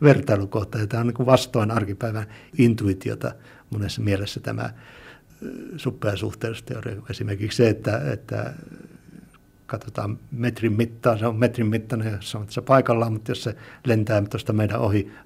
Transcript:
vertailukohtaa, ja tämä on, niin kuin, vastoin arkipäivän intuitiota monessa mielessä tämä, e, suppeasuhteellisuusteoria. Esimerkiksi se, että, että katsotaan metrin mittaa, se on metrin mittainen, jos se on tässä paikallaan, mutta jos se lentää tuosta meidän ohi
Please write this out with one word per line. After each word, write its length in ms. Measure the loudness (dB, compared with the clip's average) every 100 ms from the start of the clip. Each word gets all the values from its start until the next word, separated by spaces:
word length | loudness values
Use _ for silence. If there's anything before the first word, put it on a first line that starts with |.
vertailukohtaa, 760 | 6 8 6 0 0 -4 -4 -4
ja 60 | -2
tämä 140 | 0
on, 60 | 0
niin 80 |
kuin, 120 | 0 4
vastoin 440 | 4 4 0 0
arkipäivän 560 | 0 -2 -4 -6 -6 -8 -14 -6 4
intuitiota 760 | 4 4 0 -2 -4 -6 -6 -8 -18 -20 -10
monessa 320 | -6 -4 -2
mielessä 380 | -2 -2 -2 -8
tämä, 240 | -8 -6
e, 80 | -8 -10 -20 -20 -20 -20 _ -16 -14 -14 -14 -8
suppeasuhteellisuusteoria. 1300 | -6 -4 -2 -2 -4 -6 -8 -8 -10 -10 -8 -10 -10
Esimerkiksi 460 | -8 -6 -4 -2 4
se, 120 | 4
että, 440 | 4 0 -2 -2
että 420 | -6 -6 -6 -6 -10 -16 -20 -20 -20 -20 -20 -20 -20 _ _ -8
katsotaan 520 | -8 -6 -4 -4 -4 -8
metrin 420 | -2 -2 0 2
mittaa, 460 | 2 0 2 2 4
se 80 | 2
on 100 | 4
metrin 300 | 2 2 0
mittainen, 460 | 0 -2 -4 -4
jos 180 | -6 -8
se 80 | -8
on 80 | -8
tässä 160 | -4
paikallaan, 500 | 4 6 6 2 2
mutta 180 | -2 -4
jos 120 | -6
se 140 | -6 -8 -12 -6
lentää 380 | 2 2 4 2
tuosta 300 | 0 -4 -2
meidän 280 | 2 2 2
ohi 320 | 2 2 0 -8